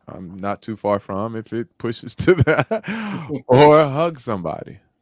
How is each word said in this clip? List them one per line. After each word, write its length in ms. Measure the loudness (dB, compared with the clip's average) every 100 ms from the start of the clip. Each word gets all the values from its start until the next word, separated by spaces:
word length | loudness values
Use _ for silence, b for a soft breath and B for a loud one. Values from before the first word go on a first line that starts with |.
| -20
I'm 300 | -18 -16 -10
not 220 | -8 -8
too 160 | -10 -6
far 240 | -2 -2
from 360 | -2 -6 -6 -8
if 180 | -8
it 240 | -8 -8 _
pushes 360 | -8 -8 -12
<laughs> 20 | -2
to 180 | 2
that, 960 | 4 4 2 0 -6 -6 -8 -8 -10 -10 -10 2
or 360 | 6 8 8
hug 340 | 4 0 -4 -6
somebody, 600 | -8 -6 -6 -8 -12 -20 _ _